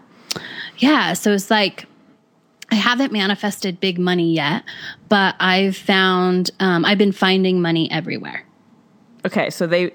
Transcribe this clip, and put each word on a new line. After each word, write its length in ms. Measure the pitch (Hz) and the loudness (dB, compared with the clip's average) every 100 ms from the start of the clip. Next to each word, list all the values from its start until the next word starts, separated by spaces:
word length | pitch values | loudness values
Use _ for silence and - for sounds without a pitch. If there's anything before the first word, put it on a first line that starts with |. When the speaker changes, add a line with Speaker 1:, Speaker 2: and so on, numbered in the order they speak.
| - - - - - - - - | -20 -16 -12 -12 -12 -16 -16 0
Speaker 1:
Yeah. 360 | 262 294 175 | 2 4 0
So 180 | 180 214 | 0 0
it's 180 | 202 - | 0 2
like, 360 | 214 196 - - _ _ _ _ _ _ _ - | 2 0 -4 -18 _ _ _ _ _ _ _ -2
I 60 | 214 | 0
haven't 360 | 208 247 277 | 2 0 0
manifested 680 | 208 196 196 202 - 196 175 | 0 0 -2 -4 -4 -6 -4
big 180 | 190 180 | -2 0
money 340 | 180 180 165 | 0 2 2
yet, 300 | 160 143 - - - - - - | 0 0 -2 -6 -16 -16 -12 0
but 260 | 202 190 - | 2 2 2
I've 360 | 185 185 196 185 | 2 2 2 -2
found, 760 | - 190 185 185 185 185 180 - | 0 2 4 2 2 0 -2 -2
um, 240 | 190 170 | 0 2
I've 120 | 175 202 | 2 2
been 140 | 208 | 2
finding 480 | 190 190 190 185 185 | 2 2 2 2 2
money 300 | 165 165 156 | 2 0 0
everywhere. 540 | 160 170 107 71 - - _ _ _ _ _ _ _ 190 | -4 -6 -10 -10 -14 -18 _ _ _ _ _ _ _ -6
Speaker 2:
Okay. 240 | 196 139 | -4 -4
So 160 | - 175 | -4 -2
they, 240 | 175 175 | 0 -2